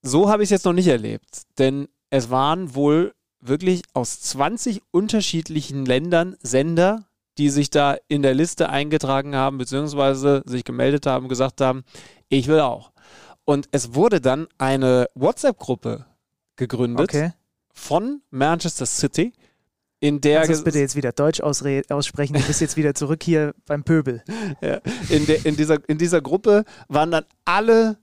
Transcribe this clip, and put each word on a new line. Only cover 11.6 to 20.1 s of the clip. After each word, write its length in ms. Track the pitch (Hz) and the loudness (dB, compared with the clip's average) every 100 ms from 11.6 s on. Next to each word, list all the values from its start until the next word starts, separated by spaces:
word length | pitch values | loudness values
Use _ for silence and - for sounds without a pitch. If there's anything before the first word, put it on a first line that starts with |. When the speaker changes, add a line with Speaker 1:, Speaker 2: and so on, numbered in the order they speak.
Speaker 1:
haben, 240 | 135 131 - - - _ _ | -2 -2 -8 -20 -20 _ _
„Ich 200 | 139 127 | 0 4
will 100 | 156 | 2
auch.“ 320 | 139 117 - _ _ - - - | 2 -4 -14 _ _ -20 -20 -10
Und 240 | - 143 139 | 0 0 0
es 240 | 143 120 | -4 -2
wurde 260 | 120 226 196 | 0 2 2
dann 280 | 131 135 160 _ | 0 -2 -6 _
eine 480 | 131 135 131 127 123 | -2 2 4 4 2
WhatsApp-Gruppe 920 | - 147 247 285 220 - 127 117 110 - _ _ _ _ - | 0 -2 0 -2 -2 -6 -6 -4 -10 -12 _ _ _ _ -8
gegründet 540 | 123 113 123 120 175 | -6 -2 -2 0 0
Speaker 2:
Okay. 220 | 147 160 - _ _ _ | 0 -2 -6 _ _ _
Speaker 1:
von 500 | - - 160 226 285 _ | -20 -2 -2 -2 -8 _
Manchester 560 | 135 143 165 170 - 131 | -2 0 0 -2 -6 -6
City, 460 | - 143 - 214 _ _ _ _ _ _ _ | -2 -2 -2 -4 _ _ _ _ _ _ _
in 200 | 147 | -2